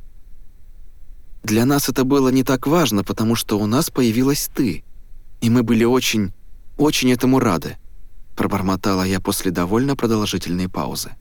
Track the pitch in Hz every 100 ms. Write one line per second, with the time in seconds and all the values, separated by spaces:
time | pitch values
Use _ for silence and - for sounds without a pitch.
0 | - - - - - - - - - -
1 | - - - - 113 110 123 143 135 131
2 | 127 143 131 131 127 131 139 170 143 101
3 | 95 101 113 117 - 104 104 120 165 -
4 | 123 110 135 143 - - 131 78 - -
5 | - - - - 117 123 117 113 117 127
6 | - 110 95 - - - - - 147 -
7 | 127 123 127 131 120 82 - - - -
8 | - - - - 98 98 92 95 107 95
9 | 92 98 101 101 95 87 90 110 139 135
10 | 117 110 104 95 - 90 92 - 69 73
11 | - -